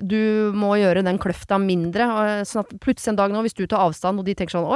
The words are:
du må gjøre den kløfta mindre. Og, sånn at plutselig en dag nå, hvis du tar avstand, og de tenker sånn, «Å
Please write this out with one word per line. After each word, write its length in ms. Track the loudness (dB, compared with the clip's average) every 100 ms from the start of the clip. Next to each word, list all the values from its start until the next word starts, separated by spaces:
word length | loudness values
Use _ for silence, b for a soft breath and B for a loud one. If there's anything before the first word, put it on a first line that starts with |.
| -2
du 440 | 0 2 2 0 0
må 180 | 2
gjøre 300 | 4 4 4
den 160 | 2 0
kløfta 400 | -2 -6 -2 0
mindre. 400 | 2 0 0 0 0
Og, 320 | 0 0 -2 -4
sånn 140 | -4 -6
at 140 | -4
plutselig 300 | -2 -2 -2
en 60 | 0
dag 140 | 0
nå, 100 | 0
hvis 100 | -2
du 140 | -4 -2
tar 100 | 2 2
avstand, 300 | 0 -2 -2
og 80 | -2
de 80 |
tenker 240 | -4 -4 -2
sånn, 80 |
«Å 80 | 0